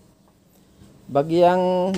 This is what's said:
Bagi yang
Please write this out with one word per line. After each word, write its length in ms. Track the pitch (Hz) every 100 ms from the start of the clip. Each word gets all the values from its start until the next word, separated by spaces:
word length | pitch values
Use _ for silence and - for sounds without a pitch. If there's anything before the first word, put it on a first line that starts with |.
| _ _ _ _ _ _ _ _ - -
Bagi 400 | - 135 160 170
yang 480 | 175 185 180 180 185